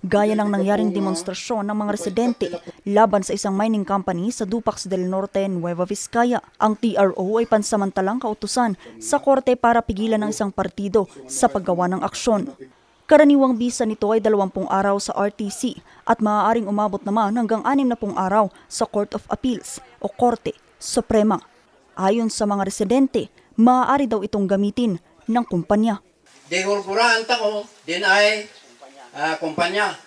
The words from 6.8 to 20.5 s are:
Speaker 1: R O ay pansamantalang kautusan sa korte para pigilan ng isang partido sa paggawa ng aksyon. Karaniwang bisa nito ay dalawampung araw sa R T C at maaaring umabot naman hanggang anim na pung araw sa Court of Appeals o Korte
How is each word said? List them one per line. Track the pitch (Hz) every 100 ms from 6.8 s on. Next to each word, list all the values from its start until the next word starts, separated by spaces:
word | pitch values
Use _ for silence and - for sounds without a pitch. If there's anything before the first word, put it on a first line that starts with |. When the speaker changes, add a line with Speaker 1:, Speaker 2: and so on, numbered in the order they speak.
| 233
Speaker 1:
R | - 196 -
O | 185 220
ay | 233
pansamantalang | 220 208 214 196 196 190 240
kautusan | 247 214 208 254 233 190 - 226
sa | - 285
korte | 277 269 262 247
para | 233 233
pigilan | - 196 220 220
ng | 214
isang | 214 202
partido | 190 185 - 202 214 196 - -
sa | - 240
paggawa | 196 180 175 180
ng | 185 165
aksyon. | - - 214 - - - _ _ _ -
Karaniwang | 302 294 285 262
bisa | 233 247 - 226
nito | 214 208
ay | 226
dalawampung | 214 208 190 190 190
araw | 196 196 196
sa | -
R | - 202
T | - 202
C | - 247 - - - -
at | 226 214
maaaring | 208 202 233 202
umabot | 208 208 196 202
naman | 208 208 233
hanggang | 220 226
anim | 233 277 262
na |
pung | 233 202 -
araw | 185 208 202 - _
sa | - 226
Court | 214 208
of | - -
Appeals | 233 254 233 - - - -
o | 202
Korte | - 240 226 -